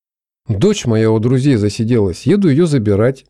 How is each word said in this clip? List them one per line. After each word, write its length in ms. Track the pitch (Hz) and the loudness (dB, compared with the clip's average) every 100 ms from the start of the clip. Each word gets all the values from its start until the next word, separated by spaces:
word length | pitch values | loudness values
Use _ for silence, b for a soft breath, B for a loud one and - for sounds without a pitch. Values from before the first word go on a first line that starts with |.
| _ _ _ _ - | _ _ _ _ -8
«Дочь 360 | 98 180 208 | -2 0 0
моя 280 | 123 110 110 | -2 0 0
у 80 | 110 | 0
друзей 340 | 113 131 139 123 | 0 0 0 0
засиделась, 720 | 104 - 113 120 98 82 - | 0 -2 -2 0 0 -2 -2
еду 220 | 202 196 | 0 2
её 180 | 135 175 | 2 0
забирать», 580 | 143 98 98 117 139 _ | 0 0 0 0 -2 _